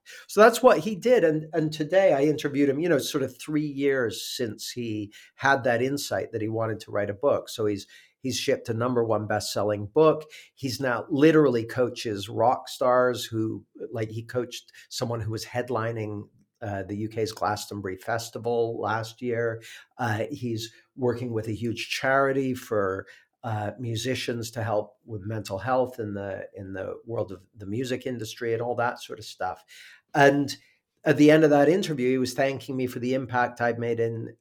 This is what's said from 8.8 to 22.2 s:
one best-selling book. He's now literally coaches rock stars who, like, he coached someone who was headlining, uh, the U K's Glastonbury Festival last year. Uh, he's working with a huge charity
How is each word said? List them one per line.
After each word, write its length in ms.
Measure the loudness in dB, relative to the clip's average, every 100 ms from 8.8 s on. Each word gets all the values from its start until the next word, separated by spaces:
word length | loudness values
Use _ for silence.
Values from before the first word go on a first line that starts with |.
| 0 0
one 240 | 0 0 0
best-selling 600 | -2 -2 -2 -2 -2 0
book. 360 | 4 6 4 -2 -18 -20
He's 240 | _ -8 -4
now 280 | -2 -2 -2
literally 540 | 6 8 8 6 4
coaches 640 | 0 0 -2 -2 -6 -6 -4
rock 400 | 0 2 2 -2
stars 560 | -2 2 4 2 0
who, 400 | -4 -4 -4 -6 -12 -14 -10
like, 200 | -6 -6
he 120 | -8
coached 480 | -8 -6 -6 -8 -16 -20 -14
someone 300 | -8 -4 -4
who 120 | -4
was 120 | -6
headlining, 840 | -6 -6 -4 -2 -2 -4 -6 -8 -12 _ _ _
uh, 220 | -8 -6
the 120 | -6 -6
U 120 | -6
K's 220 | -2 -4
Glastonbury 640 | -2 -2 -2 -6 -8 -6 -6
Festival 840 | -6 -6 -6 -8 -2 0 0 -2
last 400 | -2 -2 -4 -8
year. 400 | -4 -2 -2 -4 -10 -20 -16 -6
Uh, 260 | -2 -2 -4
he's 420 | -6 -6 -6 -8 -14 _ -4
working 340 | -2 -2 -4
with 180 | -4 -4
a 40 |
huge 380 | -4 -4 -6 -6
charity 640 | -4 2 2